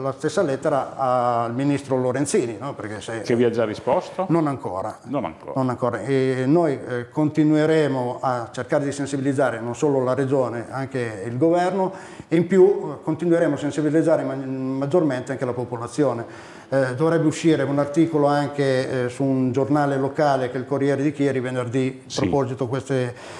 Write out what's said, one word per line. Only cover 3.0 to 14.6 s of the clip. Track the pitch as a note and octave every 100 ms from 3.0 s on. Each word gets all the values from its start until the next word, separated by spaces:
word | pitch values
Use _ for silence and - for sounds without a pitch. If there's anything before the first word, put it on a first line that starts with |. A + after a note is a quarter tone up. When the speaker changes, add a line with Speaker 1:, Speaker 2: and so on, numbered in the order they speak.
| G#2+ A2+
Speaker 2:
Che | - A#2+
vi | A#2+
ha |
già | A#2
risposto? | A2 G#2 - D#3 F3+ - F#3
Speaker 1:
Non | E3 D3+
ancora. | C3+ A2+ F2+ G#2+ -
Speaker 2:
Non | A#2 C#3
ancora. | F2+ D#2+ - C3+
Speaker 1:
Non | B2+
ancora. | A#2+ B2 A#2
E | A#2 C3+ C3 B2+ C3
noi, | E3+ E3 C3+ -
eh, | B2 A#2+
continueremo | - D3+ D#3+ D3+ D#3 D#3 D#3+ D3 C3 B2 B2
a | C3+ B2 A#2
cercare | - B2 D3+
di | C#3
sensibilizzare | C3+ C#3 C#3+ C3+ C3+ C3 A2+
non | A#2
solo | A#2 D3+ C3+
la | B2+
Regione, | B2+ C3+ C#3 B2 A#2 A2+
anche | C3 C3 C3+ A#2 G#2+ G#2+
il | B2
governo, | D#3+ F3 D3 F#3+ F#3 - - - -
e | D#3+
in | E3+
più, | F#3+ F#3+ G3+ D#3+ C3+
eh, |
continueremo | - D3+ F3 E3 D#3+ C#3+
a |
sensibilizzare | C#3+ D3 D3+ D#3 D#3 D#3
ma-, | C3+ C3+
maggiormente | C3+ C3